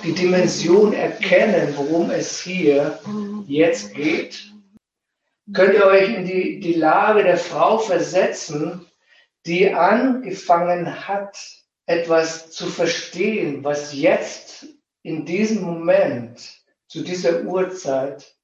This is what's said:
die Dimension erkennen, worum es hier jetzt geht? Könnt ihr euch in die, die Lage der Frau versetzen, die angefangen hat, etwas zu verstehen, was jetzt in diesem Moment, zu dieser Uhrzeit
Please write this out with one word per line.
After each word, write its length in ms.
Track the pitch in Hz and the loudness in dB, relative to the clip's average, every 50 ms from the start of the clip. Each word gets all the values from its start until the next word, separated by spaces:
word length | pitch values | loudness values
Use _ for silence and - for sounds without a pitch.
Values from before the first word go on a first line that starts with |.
| - | -6
die 80 | 165 - | -6 -4
Dimension 800 | 190 185 175 180 180 175 151 - - 156 165 180 208 208 208 - | 0 2 2 4 4 4 2 0 0 2 4 6 6 6 6 4
erkennen, 800 | - - - - - - - 180 - 214 226 196 165 151 143 139 | 0 -2 -4 -4 -4 0 4 4 4 4 4 2 2 2 0 -2
worum 340 | 143 139 151 160 170 165 135 | -4 -2 0 0 0 0 0
es 300 | 113 104 - - - - | 0 -2 -4 -4 -8 -10
hier 580 | - 180 185 185 160 147 143 139 147 151 147 - - 202 208 208 208 202 208 208 202 | -10 -8 -4 0 2 4 4 4 2 0 -4 -8 -12 -10 -10 -8 -8 -8 -10 -12 -10
jetzt 460 | 139 139 151 165 170 - - - - - | -4 0 2 2 2 2 -2 -6 -12 -10
geht? 640 | 139 147 156 165 - - - - - - - - - _ _ _ - _ _ _ _ _ _ _ _ _ _ _ _ _ - 202 | -4 -4 -2 -2 -2 -6 -8 -12 -18 -18 -20 -20 -20 _ _ _ -20 _ _ _ _ _ _ _ _ _ _ _ _ _ -6 2
Könnt 220 | 180 190 202 196 | 4 4 6 6
ihr 100 | 208 196 | 6 6
euch 300 | 190 190 196 190 - 226 | 8 6 6 4 4 0
in 120 | 196 180 | -4 -6
die, 340 | 180 185 185 180 156 156 - | -4 -2 -2 -2 -2 -4 -6
die 140 | - 170 165 | -2 -2 0
Lage 500 | 160 151 156 165 190 202 214 214 208 180 | 2 4 4 4 4 4 4 4 4 4
der 140 | 180 175 170 | 4 2 2
Frau 400 | - - - 147 170 185 220 220 | 0 -4 -2 0 2 2 2 2
versetzen, 1080 | 220 - 180 170 147 147 156 185 220 - - - - - 147 147 160 170 180 185 - _ _ _ _ _ _ _ _ _ _ _ - | 0 0 0 -2 -2 0 0 0 0 0 -2 -6 -10 -8 -6 -6 -6 -6 -8 -12 -16 _ _ _ _ _ _ _ _ _ _ _ -8
die 300 | 160 170 180 190 196 180 | -4 0 2 2 2 2
angefangen 1300 | 175 170 196 220 240 262 262 247 - - 196 - - - - 175 170 175 175 175 175 170 - - - - - | 2 2 2 2 2 0 0 -2 -2 -4 -8 -10 -6 0 0 2 2 2 0 -2 -2 -4 -8 -8 -10 -8 -6
hat, 300 | 196 202 202 202 - - - - - _ _ _ _ _ _ | -6 -6 -6 -8 -14 -18 -20 -20 -20 _ _ _ _ _ _
etwas 640 | - 170 165 170 165 165 165 160 160 - - - - - | -2 -2 -2 0 2 2 2 2 0 -4 -10 -14 -16 -14
zu 140 | - 180 | -10 -8
verstehen, 960 | 175 165 - 170 160 - - - - - 175 196 220 220 196 165 147 139 127 135 | -8 -4 -2 -2 -2 -2 -4 -8 -10 -6 -2 -2 -2 -2 -2 -4 -4 -6 -6 -4
was 280 | 147 147 147 147 - 147 | -4 -4 -4 -6 -8 -6
jetzt 760 | 135 151 180 - - - - - - - - - - - 302 - _ _ _ _ _ - | 0 2 2 2 2 -2 -6 -12 -14 -18 -20 -20 -20 -20 -20 -20 _ _ _ _ _ -12
in 240 | 165 160 156 151 | -10 -8 -8 -8
diesem 360 | - 175 196 220 220 226 202 175 | -6 -2 -2 0 0 0 -2 -4
Moment, 960 | 170 170 165 165 175 185 196 190 - 123 120 117 117 - - - - - _ _ _ _ _ _ | -4 -6 -4 0 0 2 2 2 0 -2 -6 -8 -12 -16 -20 -20 -20 -20 _ _ _ _ _ _
zu 160 | _ - 156 143 | _ -14 -12 -10
dieser 400 | 175 175 180 - 170 - - - | -8 -8 -4 -2 0 0 0 -2
Uhrzeit 920 | - 180 185 185 180 - - - 143 135 135 135 143 - - - _ _ _ | -4 -2 -2 -2 -4 -6 -8 -6 -4 -4 -2 -4 -4 -8 -12 -18 _ _ _